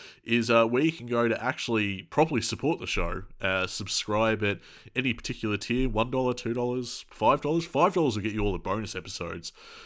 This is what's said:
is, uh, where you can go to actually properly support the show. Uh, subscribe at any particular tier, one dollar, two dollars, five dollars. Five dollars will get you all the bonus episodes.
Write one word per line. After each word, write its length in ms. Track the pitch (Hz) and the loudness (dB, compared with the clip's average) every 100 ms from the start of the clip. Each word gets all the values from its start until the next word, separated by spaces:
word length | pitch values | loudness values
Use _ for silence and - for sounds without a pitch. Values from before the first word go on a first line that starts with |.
| - - - | -20 -12 -2
is, 260 | 117 113 | 0 4
uh, 140 | 117 113 | 4 6
where 180 | 123 | 4
you 80 | 160 | 2
can 160 | 160 120 | 0 -2
go 220 | 120 120 | 0 2
to 120 | 101 | 0
actually 600 | 117 135 - 113 104 95 | -2 -4 0 0 0 -2
properly 380 | - - 160 127 | -2 2 2 2
support 400 | - 107 139 170 | 0 -2 -2 -2
the 40 | - | -4
show. 380 | - 85 95 - - | -2 -2 -4 -10 -6
Uh, 260 | 98 95 92 | -2 0 -2
subscribe 800 | - 95 - - 107 113 107 | -4 -4 -4 0 2 2 2
at 160 | 104 98 - - - | 0 -2 -8 -20 -10
any 200 | 123 127 | -4 -2
particular 420 | 113 - 127 110 101 | -4 -6 -4 -2 -2
tier, 320 | - 123 131 | 0 0 2
one 240 | 107 120 | 2 0
dollar, 220 | 131 127 | 0 0
two 200 | 123 113 | -2 -2
dollars, 520 | 120 123 127 120 - - | -2 -2 -2 -6 -10 -12
five 300 | - 110 139 | 0 4 4
dollars. 260 | 147 165 165 | 2 -2 0
Five 280 | 135 180 | 2 4
dollars 240 | 185 147 104 | 4 2 2
will 60 | |
get 100 | 104 | -2
you 80 | 104 | 0
all 100 | 104 | 0
the 80 | 90 | 0
bonus 340 | 95 104 107 | -2 -2 -4
episodes. 600 | 92 - - 87 90 - - - - | -8 -8 -8 -6 -8 -10 -14 -20 -20